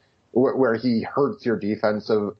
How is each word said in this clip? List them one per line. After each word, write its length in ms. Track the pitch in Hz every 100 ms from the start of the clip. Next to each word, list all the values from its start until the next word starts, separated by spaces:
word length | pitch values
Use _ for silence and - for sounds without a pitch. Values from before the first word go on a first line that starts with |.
| _ _ _
wh-, 260 | 117 127 127
where 180 | 127 113
he 280 | 127 113
hurts 420 | - 139 139 - 120
your 120 | 101
defensive, 800 | 101 104 107 107 - 107 101